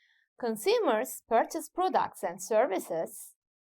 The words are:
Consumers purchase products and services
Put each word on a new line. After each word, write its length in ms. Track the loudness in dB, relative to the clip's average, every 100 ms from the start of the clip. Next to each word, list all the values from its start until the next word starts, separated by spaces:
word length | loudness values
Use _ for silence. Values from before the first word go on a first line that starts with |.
| _ _ _ -6
Consumers 800 | -4 -2 2 2 4 2 0 -8
purchase 520 | 2 2 2 -2 -8
products 520 | -2 0 2 0 -4
and 140 | -6 -6
services 960 | 0 2 2 0 -4 -4 -6 -8 -18 -20 _ _ _